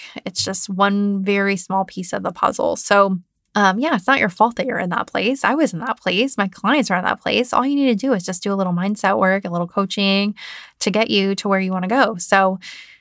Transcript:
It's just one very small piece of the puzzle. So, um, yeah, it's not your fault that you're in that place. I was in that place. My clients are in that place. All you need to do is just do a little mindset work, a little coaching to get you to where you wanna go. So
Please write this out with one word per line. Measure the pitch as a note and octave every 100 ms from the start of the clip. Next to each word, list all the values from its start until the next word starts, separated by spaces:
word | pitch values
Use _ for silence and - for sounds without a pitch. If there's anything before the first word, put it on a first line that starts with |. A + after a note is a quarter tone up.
| - -
It's | - F3+
just | - F#3+ -
one | F#3 G3+ G3+ G3+ G3
very | F#3+ G3+ G3 F#3+
small | - F#3+
piece | F#3 - F3+
of | G3
the | F3
puzzle. | E3+ - - - -
So, | - G3+ G3 F#3+ - _ _ G#3
um, | G3 G3
yeah, | D4+ A#3+
it's | -
not | C4+
your | G3+
fault | - A#3+ A#3
that | B3+
you're | F3
in | F3+
that | F3 -
place. | - G3 C4+
I | F#3+
was | C#4+ D4+
in | E3
that | B3 -
place. | F#3 F3+ C4+ -
My | F#3+
clients | - G3+ D4 G#3+
are | F3+
in |
that | - -
place. | - G#3 B3
All | - C4
you |
need | C#4+ C4+
to | G#3+ C4+
do |
is | G#3
just | F3+ F3+
do | G3+
a |
little | G3 F#3
mindset | F3 G3 G#3 G3 G3+
work, | F#3+ F#3+
a | F#3+
little | E3+ F3
coaching | - G3 - G3 G3 G3+ G#3 - - - -
to | -
get | G3+ A3+
you | G#3 G3
to | G3 G3+
where | G3
you | F#3
wanna | F#3 F#3
go. | B3+ A#3 F3+
So | - G3 F#3+ F#3+ - - - -